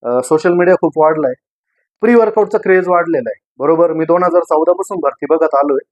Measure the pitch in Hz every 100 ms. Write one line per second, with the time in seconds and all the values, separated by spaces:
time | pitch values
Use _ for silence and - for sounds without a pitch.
0 | 117 123 127 156 180 175 175 180 165 151
1 | 156 160 143 123 _ _ _ _ _ _
2 | 226 240 220 214 202 208 190 185 175 175
3 | 170 156 113 104 _ _ 139 165 170 160
4 | 160 170 180 175 165 156 160 180 190 196
5 | 151 - 143 160 156 139 143 139 -